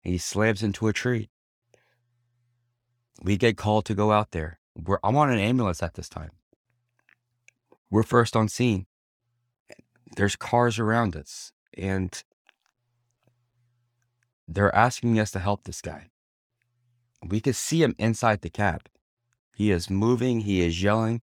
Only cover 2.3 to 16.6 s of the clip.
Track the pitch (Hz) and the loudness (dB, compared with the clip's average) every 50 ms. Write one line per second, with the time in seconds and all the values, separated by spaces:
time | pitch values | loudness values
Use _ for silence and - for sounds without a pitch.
2.3 | _ _ _ _ _ _ _ _ _ _ _ _ _ _ _ _ _ - - 92 | _ _ _ _ _ _ _ _ _ _ _ _ _ _ _ _ _ -6 -2 -2
3.3 | 104 92 123 120 - - - 107 107 110 - - 107 98 104 107 107 107 107 _ | 0 2 2 2 0 2 0 2 2 2 2 0 -2 0 2 4 4 2 2 _
4.3 | - 82 78 80 80 _ _ _ _ - 80 90 98 - - 101 123 143 151 139 | -6 -6 -6 -6 -10 _ _ _ _ -12 -4 -2 -2 0 0 0 2 2 2 2
5.3 | 123 107 98 113 123 127 117 95 87 - - 82 - - 90 - - 82 78 80 | 2 0 0 0 0 0 0 -2 -2 -4 -6 -8 -8 -12 -16 -12 -12 -14 -14 -14
6.3 | - _ _ _ _ _ _ _ _ _ _ _ _ _ _ _ _ _ _ _ | -16 _ _ _ _ _ _ _ _ _ _ _ _ _ _ _ _ _ _ _
7.3 | _ _ _ _ _ _ _ _ _ _ _ _ 98 107 110 - 120 123 117 - | _ _ _ _ _ _ _ _ _ _ _ _ 0 0 2 4 4 2 2 4
8.3 | - 113 110 104 - - 127 123 107 92 92 _ _ _ _ _ _ _ _ _ | 2 0 0 0 0 0 0 0 0 -2 -4 _ _ _ _ _ _ _ _ _
9.3 | _ _ _ _ _ _ _ _ - - _ _ _ _ _ - - - 101 101 | _ _ _ _ _ _ _ _ -20 -20 _ _ _ _ _ -16 -2 0 0 0
10.3 | - - - - - 120 120 120 107 113 113 107 113 117 117 98 - 76 76 - | 0 -4 -6 0 2 2 2 2 0 0 0 0 2 2 0 -2 -4 -8 -14 -14
11.3 | - - - - _ _ _ _ - - 95 98 95 95 92 87 - - - _ | -18 -18 -18 -20 _ _ _ _ -12 -8 -4 -4 -2 -2 -4 -6 -8 -14 -18 _
12.3 | _ _ _ _ _ _ _ _ _ _ _ _ _ _ _ _ _ _ _ _ | _ _ _ _ _ _ _ _ _ _ _ _ _ _ _ _ _ _ _ _
13.3 | _ _ _ _ _ _ _ _ _ _ _ _ _ _ _ _ _ _ _ _ | _ _ _ _ _ _ _ _ _ _ _ _ _ _ _ _ _ _ _ _
14.3 | _ _ _ - 80 98 101 98 - 104 113 127 - - - 120 113 110 110 - | _ _ _ -8 0 2 2 4 6 4 4 4 2 -2 0 2 2 2 2 0
15.3 | - 98 87 101 104 - _ - - - - 82 78 73 76 _ _ _ _ _ | -4 -4 -2 -2 -2 -2 _ -14 -14 -12 -12 -12 -12 -14 -18 _ _ _ _ _
16.3 | _ _ _ _ _ _ | _ _ _ _ _ _